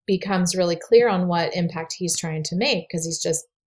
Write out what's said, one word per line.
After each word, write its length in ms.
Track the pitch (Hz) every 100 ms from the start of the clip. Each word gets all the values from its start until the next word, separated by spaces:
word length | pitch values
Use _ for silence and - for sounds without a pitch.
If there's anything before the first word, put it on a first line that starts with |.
| -
becomes 480 | 185 190 185 175
really 220 | 185 175 170
clear 320 | - 233 240
on 180 | 185 180
what 300 | 170 160 180
impact 380 | 170 165 160 -
he's 180 | 175 -
trying 280 | 165 156
to 120 | 151 180
make, 280 | 277 190 -
'cause 120 | 170
he's 160 | 160 160
just 240 | 170 160 - _